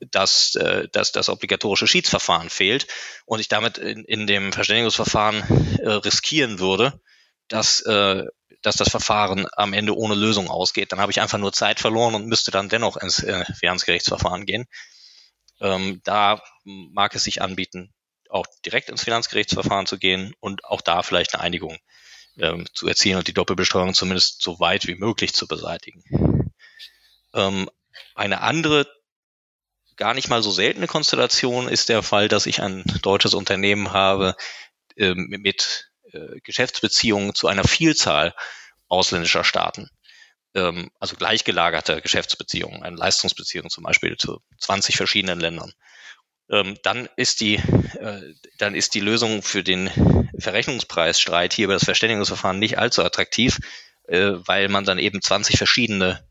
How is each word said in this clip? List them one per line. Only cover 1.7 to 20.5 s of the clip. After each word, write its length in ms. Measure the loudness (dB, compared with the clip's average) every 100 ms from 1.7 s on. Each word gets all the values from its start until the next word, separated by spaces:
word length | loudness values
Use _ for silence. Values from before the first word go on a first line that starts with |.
| 2 2
Schiedsverfahren 640 | 2 2 2 2 0 0
fehlt 340 | 0 2 2 -2 -10 -14 -14 -6
und 140 | -4
ich 80 | -2
damit 320 | 0 0 -4
in, 260 | -8 -8 -4
in 220 | -2 0
dem 260 | 0 0
Verständigungsverfahren, 1300 | -2 2 2 2 0 0 2 2 2 2 2 4 0
äh, 100 | 0
riskieren 720 | 0 0 -2 0 2 0 0
würde, 420 | 0 2 2 -2 _ _ _ _ -8
dass, 340 | -2 0 0
äh, 440 | 2 2 4 2 -4 -12 _ _
dass 140 | -2 2
das 140 | 2
Verfahren 580 | 0 0 2 2 0 -2
am 200 | 0 0
Ende 240 | 0 0 0
ohne 160 | 0
Lösung 360 | 2 2 2 -2
ausgeht. 420 | -2 -2 -2 -2
Dann 80 | -2
habe 120 | 0
ich 80 | 0
einfach 200 | 0 0
nur 120 | -2
Zeit 280 | 0 0 0
verloren 340 | 0 2 2
und 140 | 0 0
müsste 240 | 0 0
dann 180 | 0 0
dennoch 280 | 0 0 -2
ins, 260 | -4 -2
äh, 200 | 0 -2 -4 -2
Finanzgerichtsverfahren 920 | 0 0 0 0 0 -2 -2 -2 -4
gehen. 220 | -6 -6 -14 -20 -20 -20 -20 _ _ _ -6
Ähm, 420 | -2 -2 -2 -6
da 400 | -2 2 2 2 -4 _
mag 520 | -20 -20 -8 -2 0 0
es 80 |
sich 180 | -4 -2
anbieten, 500 | -4 -4 -6 -8 -16 _ _ _ _
auch 160 | -4 -4 _
direkt 260 | -4 -4 -4
ins 140 | -4
Finanzgerichtsverfahren 840 | -2 -2 -2 -2 -2 -2 0 0 -2
zu 100 | -2
gehen 380 | 0 0 -2 -10
und 260 | -10